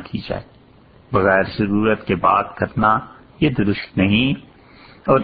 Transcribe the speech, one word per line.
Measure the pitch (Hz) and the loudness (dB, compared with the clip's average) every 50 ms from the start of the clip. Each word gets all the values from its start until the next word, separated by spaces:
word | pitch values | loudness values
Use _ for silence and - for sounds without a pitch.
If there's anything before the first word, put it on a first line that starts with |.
| 95 | -2
کی | - - 104 - - | -6 -10 -10 -8 -8
جائے، | 95 95 - - - - - _ _ _ _ - - - - - - | -8 -10 -10 -14 -20 -20 -20 _ _ _ _ -20 -20 -20 -12 -4 -2
بغیر | 101 95 98 95 95 90 90 - - | 0 2 4 4 2 2 0 -2 -4
ضرورت | 107 101 101 104 107 110 107 104 - | -2 0 0 0 2 2 0 0 -2
کے | - 98 82 - | -2 -2 0 2
بات | 87 95 101 98 - - | 2 2 2 0 -2 -4
کرنا | - 107 104 - 117 107 107 110 123 - - - - - - - - | -6 -6 -4 -2 0 2 2 2 0 -2 -8 -16 -20 -20 -20 -6 -2
یہ | 160 151 123 113 | -2 -2 0 0
درست | 101 101 98 - - - - - | 0 -2 -2 -4 -6 -6 -2 0
نہیں، | 92 98 104 113 127 139 143 - - - - - - - - - - - - - - | 2 2 2 2 2 0 -2 -4 -8 -16 -20 -20 -20 -20 -20 -20 -20 -20 -20 -10 -2
اور | - 135 135 | 0 0 0